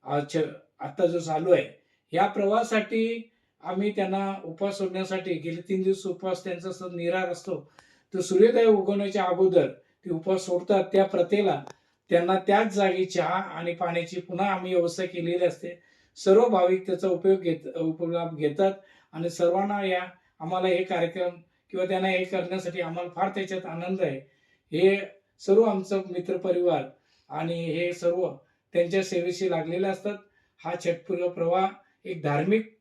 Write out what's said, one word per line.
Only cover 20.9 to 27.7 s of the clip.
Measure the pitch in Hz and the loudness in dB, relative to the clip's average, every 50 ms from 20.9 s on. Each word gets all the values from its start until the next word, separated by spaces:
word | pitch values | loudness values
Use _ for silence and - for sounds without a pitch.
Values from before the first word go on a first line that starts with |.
| 185 175 170 170 170 185 180 180 175 170 - _ _ _ _ _ | -2 -2 -2 -2 -2 -2 -4 -4 -4 -8 -20 _ _ _ _ _
किंवा | - 190 185 | -6 -4 -2
त्यांना | 180 185 185 185 190 | -2 0 0 0 0
हे | 185 185 185 | 0 0 -2
करण्यासाठी | 180 196 185 175 175 190 185 175 175 165 180 | -2 -2 -4 -4 -4 -6 -6 -6 -6 -6 -6
आम्हाला | 175 165 165 175 175 175 - | -6 -6 -6 -8 -8 -8 -4
फार | 175 190 196 | -4 -4 -2
त्याच्यात | 190 208 190 185 190 185 - | -2 -4 -6 -6 -6 -8 -8
आनंद | 156 165 170 170 185 190 190 185 | -8 -10 -8 -6 -4 -2 -2 -2
आहे. | 156 135 135 - _ _ _ _ _ _ _ _ _ - 160 | -2 -2 -6 -12 _ _ _ _ _ _ _ _ _ -2 4
हे | 175 190 196 202 190 - - _ _ _ _ _ | 4 4 4 4 -2 -8 -14 _ _ _ _ _
सर्व | - - 196 214 226 | 0 4 6 6 6
आमचं | 220 196 190 185 - 208 196 | 6 4 0 -2 -2 -4 -4
मित्रपरिवार | 190 190 180 180 165 - 185 180 180 190 175 180 180 175 160 143 - - - _ _ _ _ _ _ _ | -4 -4 -6 -8 -4 -4 -6 -4 0 0 0 2 4 2 2 2 -2 -6 -12 _ _ _ _ _ _ _
आणि | 131 156 160 165 170 165 165 | -8 -6 -4 -4 -4 -4 -4
हे | 165 | -4